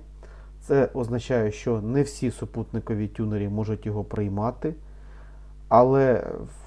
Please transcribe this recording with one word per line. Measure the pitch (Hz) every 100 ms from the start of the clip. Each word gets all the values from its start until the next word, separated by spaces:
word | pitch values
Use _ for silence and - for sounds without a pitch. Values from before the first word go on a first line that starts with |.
| - - - - - -
Це | - 139 131
означає, | 131 113 120 - 123 107
що | - 127 110
не | 107 139
всі | 139 - 123
супутникові | - 110 117 - 113 - 107 107
тюнері | - 110 107 101
можуть | 104 107 107 110
його | 104
приймати. | 98 - 101 101 113 - 156 160 - - - - - - - - -
Але | 110 127 135 135 110 - - - -